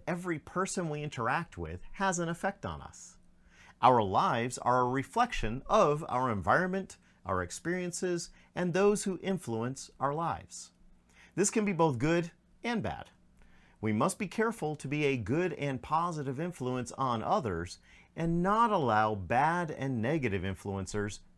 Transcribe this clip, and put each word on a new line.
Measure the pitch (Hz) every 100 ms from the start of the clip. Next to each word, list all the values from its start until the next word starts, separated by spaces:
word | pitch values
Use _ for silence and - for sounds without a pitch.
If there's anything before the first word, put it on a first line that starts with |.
| -
every | 175 180 156
person | - 180 190 196 165
we | 151
interact | 147 - 113 156 170 90
with | 78 90 -
has | - 190 175
an | 165
effect | 165 202 -
on | 98 76
us. | - - - - - - _ - - -
Our | 123 123
lives | 98 110 185 120 123 -
are | 120 127
a | 123
reflection | 135 - 220 240 - 107 127 -
of | 214 151 147 -
our | 127 127
environment, | 101 98 143 185 190 190 - _ _ -
our | 92
experiences, | 87 - 165 180 180 - 185 175 - - _
and | - 180
those | 180 202 208
who | 196 180
influence | 190 185 117 113 123 135 - -
our | 131
lives. | 151 165 85 87 - - _ - - _ - -
This | 160 208
can | 226
be | 208
both | 165 165 117
good | 151 170 170 - _ _
and | 233 226
bad. | 104 - - - _ - - - - _
We | 110
must | 107 165 -
be | 185
careful | - 226 220 156 143
to | 135
be | 151
a | 143 131
good | 101 147 180
and | - 143 131
positive | - 160 175 156 135 131
influence | 175 - 127 127 117 -
on | 131 117
others | 104 202 117 82 87 - - - - -
and | 165 170
not | 185 214 233
allow | 190 123 107 110
bad | 104 87 120 156 175 170
and | - 135 120
negative | 113 160 120 95
influencers | 95 95 101 98 92 104 104 - -